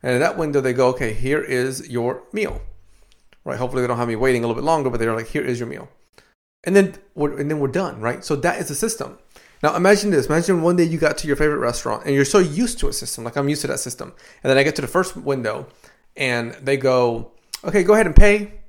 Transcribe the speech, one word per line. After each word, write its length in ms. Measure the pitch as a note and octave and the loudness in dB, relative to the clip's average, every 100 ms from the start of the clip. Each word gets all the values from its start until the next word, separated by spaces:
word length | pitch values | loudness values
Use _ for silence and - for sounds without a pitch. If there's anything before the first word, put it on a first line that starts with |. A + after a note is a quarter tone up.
And 140 | C3 B2 | -2 0
in 40 | |
that 180 | E3 - | 0 -2
window, 220 | D#3 C#3+ | -2 0
they 140 | C3 | 0
go, 160 | B2 B2+ | 2 0
"Okay, 240 | B2+ A#2+ | 0 -4
here 280 | G#2+ B2+ D3+ | -2 0 -2
is 460 | - B2+ C3 C3 D3+ | -2 -2 -2 -6 -8
your 360 | A#2+ A#2+ B2+ - | -4 -4 -6 -8
meal." 280 | G#3+ G#3+ - - - - - _ _ _ _ - | -6 -6 -6 -12 -16 -20 -20 _ _ _ _ -10
Right? 120 | - | -6
Hopefully 240 | B2 B2+ | -4 -2
they 60 | B2 | -2
don't 100 | A#2+ | -2
have 100 | A#2+ | -2
me 80 | A2 | 0
waiting 280 | C3 B2 | 0 0
a 40 | A#2 | 0
little 140 | A#2 | -2
bit 40 | D3 | 0
longer, 240 | D#3+ C3 | 0 0
but 100 | A#2+ | -2
they're 160 | A2+ A2+ | -2 -4
like, 120 | A2+ | -4
"Here 160 | D3+ | -6
is 160 | C3+ A#2+ | -4 -6
your 100 | A#2+ | -6
meal." 180 | - - _ _ _ _ _ _ _ - | -10 -16 _ _ _ _ _ _ _ 2
And 100 | G3 | 4
then 200 | G3 - _ - | 4 -2 _ -4
we're, 240 | D3 - | -4 -2
and 100 | C#3+ | -4
then 100 | D#3 | -2
we're 80 | C#3 | -2
done, 320 | E3 F3+ A2+ | -2 -4 -4
right? 240 | A2+ C3 - | -4 -4 -4
So 100 | C#3+ | -2
that 220 | E3+ - | -2 -2
is 80 | D#3+ | -6
the 80 | C#3+ | -4
system. 440 | A3+ A3 B2 - _ - - _ | -4 -4 -10 -14 _ -20 -20 _
Now 140 | D3+ E3+ | -2 2
imagine 360 | F#3 G3+ G#3 | 4 4 4
this. 140 | E3 B2 | 0 2
Imagine 360 | D3+ E3+ F3+ | 0 2 0
one 140 | E3 F3+ | 2 2
day 80 | |
you 140 | E3 D#3+ | 2 2
got 200 | D#3 - | 0 -2
to 80 | D3+ | -4
your 100 | C#3 | 0
favorite 220 | D3+ D3 | 0 0
restaurant 460 | A#2+ A#2+ A#2 A2 - | -2 -4 -6 -6 0
and 80 | |
you're 120 | C#3 C#3 | 2 4
so 140 | G#3 | 4
used 400 | F3 D3+ A#3+ - | 2 0 -4 0
to 100 | - | -2
a 40 | |
system, 300 | A#2 A#2+ - | -2 -10 -10
like 140 | A#2 C#3+ | -8 -4
I'm 100 | C#3+ | -2
used 140 | D3 | -2
to 60 | C#3 | -4
that 120 | - | -6
system. 340 | - - - - - - | -8 -10 -16 -18 -20 -6
And 60 | C3+ | 2
then 80 | C3+ | 4
I 60 | |
get 120 | C#3 D3+ | 4 0
to 60 | |
the 60 | C3+ | -2
first 280 | F3+ F3+ - | -2 -2 -6
window 520 | C#3+ C3+ A2 A2+ C3+ _ - _ _ - | -4 -4 -4 -6 -12 _ -20 _ _ -6
and 360 | C3+ A#2+ A#2 | -2 -2 -4
they 220 | - C3+ C#3 | -8 -2 0
go, 560 | C3 B2+ B2 A#2 A2+ _ _ - | 2 2 2 0 -8 _ _ -10
"Okay, 200 | - G3 | -2 0
go 100 | F3+ | 4
ahead 140 | G#3+ F#3+ | 4 8
and 80 | D3 | 10
pay." 440 | G#3 G#3 G#3 - | 10 8 -2 -14